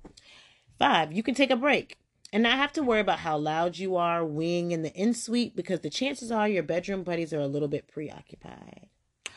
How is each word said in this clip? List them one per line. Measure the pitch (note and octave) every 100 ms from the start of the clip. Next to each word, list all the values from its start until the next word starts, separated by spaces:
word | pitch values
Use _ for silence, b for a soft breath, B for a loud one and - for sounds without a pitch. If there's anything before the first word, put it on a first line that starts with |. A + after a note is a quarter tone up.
| - - B B B B B -
Five, | C3+ F#3 D3+
you | E3+
can | A3+ B3
take | C#4
a | B3
break | C#4+ G3+ - - _ _ -
and | G#3
not | A#3 C4
have | C#4+
to | D#4+
worry | C4 A3
about | G3 D#3+
how | E3 D3+
loud | D3+ D#3 F3 E3+
you | F#3+ F3+
are, | E3+ E3+ E3
wing | D3 E3 F3 F3
in | E3+
the | D#3+
in-suite, | - G#3 A#3 - A#3 A#3 -
because | F3 F3
the | D3+
chances | - C4 C#4+ A#3
are | A3+ G#3+
your | G3
bedroom | D3+ E3+ F3 G3
buddies | F3 E3+ D#3+
are | D#3
a | C#3+
little | C#3+ D3
bit | C#3+ -
preoccupied. | - D3+ - - - - - - - - _ _ _ -